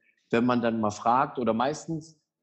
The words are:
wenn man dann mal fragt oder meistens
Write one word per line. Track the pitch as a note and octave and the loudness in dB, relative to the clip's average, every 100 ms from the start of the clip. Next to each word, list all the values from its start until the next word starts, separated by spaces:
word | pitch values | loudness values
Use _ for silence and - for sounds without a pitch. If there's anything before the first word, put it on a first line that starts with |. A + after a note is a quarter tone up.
| _ _ _ | _ _ _
wenn | A#2 B2 | 2 2
man | A#2+ | 2
dann | A#2 A2+ | 0 0
mal | G#2+ | -2
fragt | - A#2 B2 D3+ C#3 | -2 2 2 0 -2
oder | A2+ | 0
meistens | A2+ C3 D3+ - E3 - - _ _ | 0 -2 -4 -8 -10 -10 -20 _ _